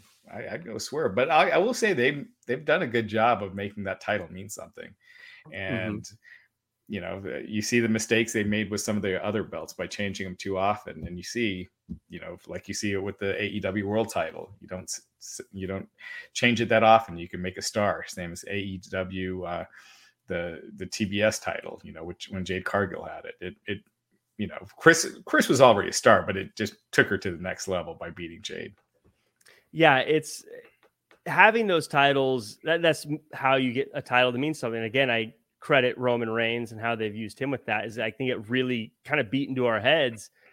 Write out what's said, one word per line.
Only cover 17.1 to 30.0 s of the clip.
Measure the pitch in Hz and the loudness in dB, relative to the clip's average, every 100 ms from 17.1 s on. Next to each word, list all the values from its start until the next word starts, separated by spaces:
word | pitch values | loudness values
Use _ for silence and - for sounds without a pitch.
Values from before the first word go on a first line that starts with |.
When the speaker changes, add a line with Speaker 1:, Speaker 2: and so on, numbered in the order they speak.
| 85 | -10
Speaker 1:
You | 85 | -10
can | 90 | -6
make | 92 - | -6 -6
a | |
star. | - 110 101 82 - | -4 0 0 0 -6
Same | 90 85 | -10 -10
as | 87 - | -10 -8
A | 101 | -6
E | 98 92 - | -6 -8 -6
W, | 95 92 95 92 92 | -6 -4 -4 -4 -6
uh, | 85 85 - - - - _ _ - | -6 -6 -8 -16 -20 -20 _ _ -8
the, | 87 87 80 - - | -6 -6 -10 -14 -12
the | 90 | -8
T | - 98 | -4 -2
B | 101 | 2
S | 107 - | 2 0
title, | 92 87 - - | -6 -8 -10 -14
you | 85 | -16
know, | 80 | -14
which | 85 - - | -12 -12 -10
when | 98 | -8
Jade | 92 92 - | -4 -4 0
Cargill | 101 92 - | 0 0 -4
had | - 80 | -10 -12
it, | - - | -14 -12
it, | 90 - - | -12 -10 -10
it, | 98 _ _ _ _ _ - | -10 _ _ _ _ _ -8
you | 92 | -8
know, | 71 98 - | -8 -16 4
Chris, | 160 165 - - - | 6 6 2 -8 -2
Chris | 311 - | 0 4
was | 135 | 8
already | 127 101 85 | 8 8 2
a | |
star, | - 117 101 | 4 6 6
but | 104 95 | 4 -4
it | 95 - | -6 -6
just | 104 - - | -6 -6 -4
took | - 110 | 2 2
her | 98 | 2
to | 98 | -4
the | 85 | -6
next | 90 90 - | -8 -8 -4
level | 90 82 82 | -4 -4 -10
by | 85 | -12
beating | 82 82 85 | -12 -12 -12
Jade. | - 85 - - _ _ _ _ _ _ _ _ _ | -12 -10 -12 -16 _ _ _ _ _ _ _ _ _
Speaker 2:
Yeah, | 156 160 | 4 6
it's | 131 | 6